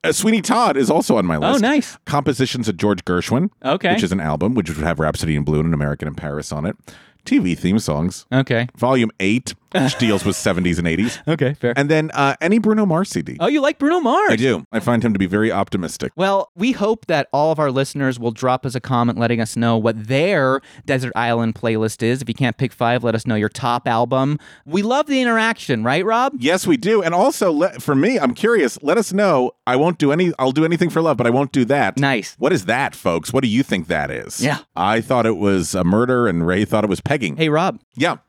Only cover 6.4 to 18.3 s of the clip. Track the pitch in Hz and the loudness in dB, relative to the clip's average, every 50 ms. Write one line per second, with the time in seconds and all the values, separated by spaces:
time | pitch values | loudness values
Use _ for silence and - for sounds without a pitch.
6.4 | 73 - 80 73 76 - - _ _ - - - - _ _ _ _ - 254 285 | -8 -8 -8 -6 -6 -6 -8 _ _ -20 -20 -20 -20 _ _ _ _ 0 0 2
7.4 | 175 90 82 - - 87 98 110 - - 76 73 82 92 - - - _ 123 131 | 2 2 -2 0 0 0 0 0 0 0 -2 -2 -2 -4 -4 -8 -10 _ 0 0
8.4 | 135 - 123 113 120 123 _ - 120 123 135 131 117 110 - _ 95 98 110 127 | 0 2 0 -2 -2 -4 _ -2 0 2 2 2 0 0 -2 _ 0 0 0 0
9.4 | - - - _ _ _ - 180 135 127 - - 120 113 104 95 - 101 92 - | -2 -6 -14 _ _ _ -2 0 0 0 0 0 2 2 2 2 0 -2 -2 0
10.4 | - 107 92 87 92 90 85 82 85 85 82 85 107 117 - - - 151 160 151 | -2 -2 0 2 0 0 0 0 0 0 0 0 -2 -2 -4 -6 -4 -4 -2 0
11.4 | 139 123 147 - - 120 117 135 143 147 156 156 156 156 - 143 143 139 135 - | 0 -2 -2 -2 -4 -2 0 0 0 2 2 0 0 -2 -2 0 0 0 0 -2
12.4 | 156 170 214 233 202 214 214 214 214 190 160 165 196 - - 90 73 - 64 - | 0 2 2 2 4 2 2 2 2 0 0 0 -2 -2 -4 -6 -6 -6 -6 -2
13.4 | 165 226 285 311 269 294 320 _ 277 294 339 359 311 226 269 370 427 392 226 107 | -2 0 0 2 0 0 0 _ 0 0 0 2 2 2 2 2 2 2 2 2
14.4 | 123 135 110 80 73 _ - 113 - 120 120 117 - 117 107 95 95 87 92 104 | 2 0 0 0 -4 _ -6 -2 0 2 0 2 2 0 2 0 0 0 2 0
15.4 | 110 113 87 98 98 - - 95 87 80 - - - 65 _ - 185 196 196 196 | 0 0 0 -2 -2 -2 -4 -4 -4 -6 -8 -8 -8 -8 _ -2 0 0 0 0
16.4 | - _ _ 175 202 254 247 - 202 214 226 220 - - 165 147 135 _ - 139 | -2 _ _ -2 -2 -2 0 0 0 -2 -2 -4 -2 -2 0 0 0 _ 0 0
17.4 | 147 160 160 147 151 139 123 135 139 - - 143 139 131 127 120 117 120 | 2 2 2 0 0 0 0 0 -2 -2 -2 -2 -2 -2 -2 -2 -4 -6